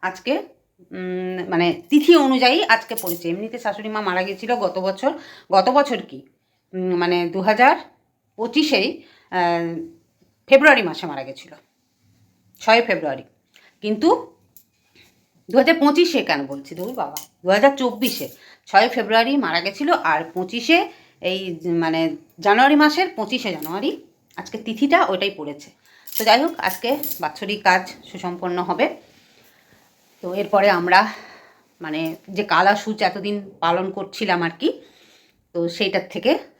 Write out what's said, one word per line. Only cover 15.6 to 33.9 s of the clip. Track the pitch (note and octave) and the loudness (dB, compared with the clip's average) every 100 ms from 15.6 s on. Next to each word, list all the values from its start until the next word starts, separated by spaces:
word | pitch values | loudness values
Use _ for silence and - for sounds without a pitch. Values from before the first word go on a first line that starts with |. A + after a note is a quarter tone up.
| C4+ E4 | 4 4
পঁচিশে | C#4+ D4+ F4 C#4 | 4 4 2 0
কেন | - D3 C#3 | -2 -4 -4
বলছি, | C#3 - E3 | -10 -12 -12
ধুর | F#3+ | -10
বাবা, | B3+ D3 - - _ | -8 -8 -8 -16 _
দু | F3+ | 0
হাজার | G3+ C#4 C#4 | 4 4 2
চব্বিশে | B3 G#3 A#3+ - C3 - - - _ | -4 -2 -4 -4 -10 -14 -20 -20 _
ছয় | G3 A#3 | 2 4
ফেব্রুয়ারি | B3 G#3 A3+ A#3 C#4+ | 0 0 2 2 0
মারা | F#3+ E3 | 0 -2
গেছিল, | F3+ G3+ D4 | -4 -6 -2
আর | F4 D#3+ D#3 D#3+ | 0 0 -2 -2
পঁচিশে, | F3+ F#3 A#3+ A#3 E4 G4 - _ _ | -8 -6 -6 2 2 2 -8 _ _
এই | F3+ F#3+ F#3+ E3 E3+ | -6 -6 -6 -8 -2
মানে | E3+ E3 E3 E3 D3 - _ | -2 0 0 -2 -4 -14 _
জানুয়ারি | G3 G#3+ C4+ D4 | 2 4 6 6
মাসের | D4+ D4+ F#4 - | 4 2 -2 -4
পঁচিশে | G#3+ B3+ G#3+ | -6 -6 -6
জানুয়ারি | D#3+ D3+ F#3 C4+ - - _ _ - | -8 -8 -6 -6 -6 -14 _ _ -18
আজকে | - A3 | -14 -12
তিথিটা | A3+ A3 C#4 E4+ F#4 | -10 -2 2 2 2
ওইটাই | F#3 G3 G3 | 0 -4 -6
পড়েছে। | D3 C#3+ - _ _ _ - - | -12 -14 -18 _ _ _ -12 -4
তো | |
যাই | A3 A#3 | 2 4
হোক, | D#4+ - | 2 -2
আজকে | - - A#3 C#4+ - - | -6 -4 -4 -4 -4 -8
বাৎসরিক | D3+ - G3 G#3 | -8 -8 -8 -2
কাজ | G3 F#3 F#3 - - | 2 2 0 -14 -20
সুসম্পন্ন | F3+ F3+ F3 F#3 F3 | -12 -10 -8 -6 -4
হবে। | F3+ E3+ D4+ - _ _ _ _ _ _ _ _ _ _ _ _ | -4 0 -2 -2 _ _ _ _ _ _ _ _ _ _ _ _
তো | F3+ | -10
এরপরে | F#3 G3+ G3+ G3+ | -6 0 2 4
আমরা | F3+ F3 F#3 A3 - - - - _ _ _ | 2 4 4 4 -4 -18 -20 -20 _ _ _
মানে | D#3+ D#3 D#3+ D#3+ - | -10 -6 -6 -8 -10
যে | F#3+ | -6
কালাসুচ | G3+ E3 F#3+ G3+ A3 G#3+ | 0 4 4 2 -2 -2
এতদিন | G3 G3+ G3+ G#3 G3 - | -2 -2 -6 -8 -8 -4
পালন | E3 F3 F#3+ | -2 0 -2